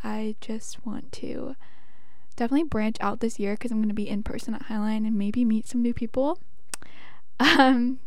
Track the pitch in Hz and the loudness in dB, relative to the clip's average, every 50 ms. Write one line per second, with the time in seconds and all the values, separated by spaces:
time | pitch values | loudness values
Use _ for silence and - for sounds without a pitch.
0 | - 220 214 214 220 214 214 - - - 220 220 - - - - - 226 208 - | -4 -2 -2 -2 -2 -2 -2 -2 -2 -2 -2 -2 -2 -2 -2 -2 -2 -2 -4 -4
1 | - - - - - - - - - - 269 - - - - - - - - - | -4 -4 -4 -4 -4 -4 -4 -4 -2 -2 -4 -4 -4 -4 -4 -4 -4 -4 -4 -4
2 | - - - - - - - - 240 233 269 285 339 294 - 220 214 220 220 - | -4 -4 -4 -4 -4 -4 -2 0 0 2 4 2 2 2 0 0 0 0 0 0
3 | - 202 214 220 - 226 - - 202 202 208 208 - 240 233 220 214 214 202 208 | -2 -2 0 0 0 -2 0 0 -2 -2 -2 -2 -2 -2 0 2 2 2 0 0
4 | 208 - 214 202 220 - - 262 - - 220 220 - - 220 214 208 214 220 214 | -2 -2 -2 -2 -2 -2 -4 -4 -4 -4 -4 -4 -4 -2 -2 0 0 0 0 0
5 | 220 220 226 202 202 208 208 247 247 226 220 220 226 - - 240 233 240 240 - | 0 0 2 2 0 0 2 2 2 4 4 2 0 0 0 2 2 2 2 0
6 | 233 226 - 254 269 294 349 - - - - - - - - - - - - - | 0 0 0 2 2 2 0 0 -2 -4 -4 -4 -2 -2 -2 -2 -4 -4 -4 -6
7 | - - - - - - - - 240 302 339 277 269 262 262 240 240 247 262 254 | -4 -4 -4 -4 -4 -4 0 4 6 6 8 8 8 6 6 4 4 2 0 -2
8 | - | -2